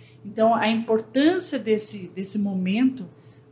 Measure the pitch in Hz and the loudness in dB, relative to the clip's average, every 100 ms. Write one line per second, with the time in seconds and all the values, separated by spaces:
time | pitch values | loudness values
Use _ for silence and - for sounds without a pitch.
0 | - - 202 220 220 226 214 226 226 220 | -20 -20 -10 0 2 4 2 0 0 0
1 | 226 269 302 370 - 277 214 214 - 208 | 0 2 4 2 0 -2 0 0 0 -6
2 | 175 185 196 214 202 190 185 208 262 262 | -10 -10 -6 -4 -2 -2 -2 2 2 0
3 | 175 - - - - | -10 -18 -20 -20 -18